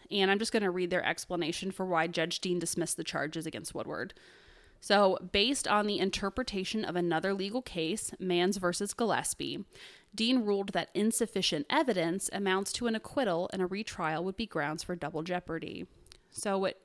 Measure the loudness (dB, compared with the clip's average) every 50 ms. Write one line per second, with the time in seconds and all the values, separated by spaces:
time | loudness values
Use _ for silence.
0 | -10 -2 2 4 4 4 4 2 2 2 2 2 2 2 0 0 0 0 2 2
1 | 2 2 0 -2 -4 -4 -2 -2 -2 -2 -2 -4 -4 -6 -4 -4 -2 0 2 2
2 | 0 0 0 -2 -2 -2 -2 -4 -2 0 0 0 0 -2 -2 -2 -2 -2 -2 -4
3 | -6 -4 -4 -4 -4 -4 -4 -6 -8 -6 -8 -8 -10 -8 -8 -8 -8 -6 -6 -6
4 | -8 -8 -10 -18 -20 -20 -20 -20 -20 -20 -20 -20 -20 -20 -20 -8 2 4 6 8
5 | 8 6 6 2 -2 0 2 4 4 4 2 0 2 4 4 4 4 4 2 2
6 | 2 0 0 0 -2 -2 -2 -2 -4 -2 -2 -4 -4 -2 -2 -2 -2 0 0 0
7 | 2 2 2 2 2 0 0 0 -2 -2 -2 -4 -4 -4 -4 -2 -2 -2 -2 -4
8 | -4 -8 -8 -4 -2 0 2 4 4 4 2 2 0 0 0 0 -4 -4 -2 -2
9 | 0 2 2 2 0 -2 -4 -4 -6 -6 -6 -8 -10 -12 -16 -20 -20 -20 -20 -20
10 | _ _ -4 0 2 4 4 4 4 2 2 0 0 -2 -2 -2 -2 -2 0 2
11 | 2 2 4 2 0 0 0 0 0 2 0 0 -2 0 2 2 2 2 2 2
12 | 2 0 0 -2 -4 -4 -4 0 0 2 2 2 0 -2 -4 -2 -2 -2 -2 -2
13 | -4 -4 -2 0 2 2 2 0 0 -2 -2 -2 -2 -2 -2 -4 -6 -6 -4 -2
14 | 0 0 0 0 -2 -4 -4 -4 -6 -4 -2 -2 -2 -2 -2 -4 -4 -6 -6 -4
15 | -4 -4 -4 -4 -4 -2 -4 -4 -4 -6 -8 -6 -6 -8 -10 -10 -12 -14 -16 -20
16 | -20 -20 -20 -20 _ _ -12 -6 -2 0 0 2 0 0 -2 -4